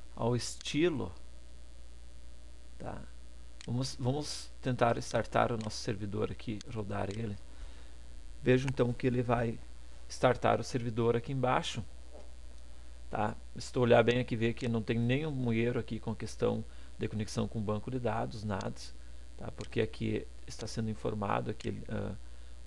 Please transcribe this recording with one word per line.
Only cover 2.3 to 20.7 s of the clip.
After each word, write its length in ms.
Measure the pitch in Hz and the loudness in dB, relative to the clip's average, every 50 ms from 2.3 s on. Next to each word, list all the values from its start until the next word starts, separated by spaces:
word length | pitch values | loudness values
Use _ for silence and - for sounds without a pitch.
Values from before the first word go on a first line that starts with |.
| - - - - - - - - - | -10 -10 -12 -12 -12 -12 -12 -10 -10
tá? 240 | - - - - - - - - - - - - - - - - - - | -8 -6 -6 -6 -6 -8 -8 -10 -10 -10 -10 -10 -10 -10 -10 -10 -8 -4
Vamos, 320 | - 117 123 131 131 - - | -2 0 0 0 -2 -2 0
vamos 520 | 131 123 135 151 147 - - - - - - - | 0 2 2 0 0 -4 -6 -6 -8 -10 -8 -4
tentar 360 | - 135 127 117 123 117 117 123 | 0 0 4 4 6 4 4 2
startar 520 | 123 - - 117 107 - - 120 113 113 | 0 0 0 0 2 4 4 6 6 6
o 60 | 120 | 4
nosso 200 | 110 110 107 - | 0 -2 -4 -4
servidor 540 | - - - 110 98 107 101 98 107 - - | -4 -2 -2 -2 -2 -2 -4 -2 0 -2 -2
aqui, 280 | 98 - - - 107 101 - - | -2 -4 -6 -6 -6 -6 -6 -6
rodar 380 | - 110 104 98 104 101 98 95 | -6 -6 -4 -4 -2 -2 -2 -2
ele. 260 | 101 110 113 107 101 - - - - - - - - - - - - - - - - - - - - - - | -2 -4 -4 -4 -4 -6 -8 -10 -10 -10 -8 -8 -8 -10 -10 -10 -10 -12 -12 -10 -10 -10 -10 -10 -8 0 4
Vejo 240 | 131 127 131 135 135 | 6 6 6 6 2
então 240 | 131 - 127 120 120 | 2 2 2 2 2
que 140 | - - | 2 2
ele 160 | 127 120 123 120 | 2 4 4 4
vai 340 | 117 120 120 117 117 113 - - - - - - - - - - | 4 4 4 2 0 -2 -4 -6 -10 -8 -8 -8 -8 -8 -8 -8
startar 520 | - - - - 131 120 - - 107 110 110 | -8 -2 4 6 6 6 6 6 6 6 6
o 40 | 117 | 2
servidor 520 | - - 123 117 120 113 117 117 117 117 | 0 0 0 0 0 2 4 6 8 6
aqui 160 | 117 117 - 139 | 6 6 2 0
embaixo, 500 | 131 123 123 131 156 170 - - - 104 - - - - - - - - - - - - - - - - - - - - - - - - - | 2 4 4 4 4 2 0 -4 -4 -6 -6 -8 -10 -10 -10 -10 -8 -8 -8 -8 -8 -8 -10 -8 -8 -8 -8 -8 -8 -8 -8 -10 -8 -6 -2
tá? 260 | 110 107 107 110 113 - - - - | 0 2 2 0 0 -4 -8 -8 -8
Se 140 | - - - | -8 -6 -2
tu 100 | - 131 | 2 4
olhar 220 | 123 117 117 117 113 | 8 8 10 10 10
bem 160 | 117 120 123 | 8 6 4
aqui, 160 | 123 - 127 | 2 2 2
vê 180 | 110 113 117 117 | 2 2 2 2
que 140 | - 135 | 2 0
não 140 | 120 117 113 | 0 2 2
tem 180 | 104 - 117 117 | 2 2 2 4
nenhum 520 | 117 120 127 139 156 160 143 131 127 120 | 6 4 4 4 2 0 0 0 2 4
erro 280 | 113 113 113 120 123 123 | 4 4 4 4 2 0
aqui 200 | 110 - 117 107 | -2 -2 -4 -2
com 120 | - 117 | -2 -2
a 40 | 110 | -2
questão 480 | - 113 - - - 120 110 110 110 110 - - - - - - | -2 -4 -4 -2 2 2 2 2 2 -2 -4 -8 -8 -8 -8 -4
de 100 | - 117 | -4 -2
conexão 400 | 107 - 104 107 - - 117 107 | -2 0 0 -2 0 0 0 0
com 120 | 101 - 117 | 0 0 0
o 20 | |
banco 280 | 104 101 107 107 - 131 | 0 0 0 0 0 -2
de 100 | 123 131 | -2 0
dados, 440 | 120 113 107 113 120 127 123 110 104 | 0 0 0 0 -2 -2 -4 -4 -2
nada, 300 | 107 98 95 104 113 127 - - - - - - - - - - - - | -2 -2 0 -2 -2 -4 -6 -8 -8 -8 -8 -8 -8 -8 -10 -10 -10 -10
tá? 140 | - - 110 | -8 -8 -8
Porque 300 | - - 110 - - 117 | -6 -6 -6 -2 2 2
aqui 440 | 110 107 - - 117 110 107 107 - - - - - | 2 2 0 -2 0 0 0 0 -2 -4 -10 -10 -10
está 180 | - - - 113 | -8 -8 -6 -6
sendo 240 | 113 | -4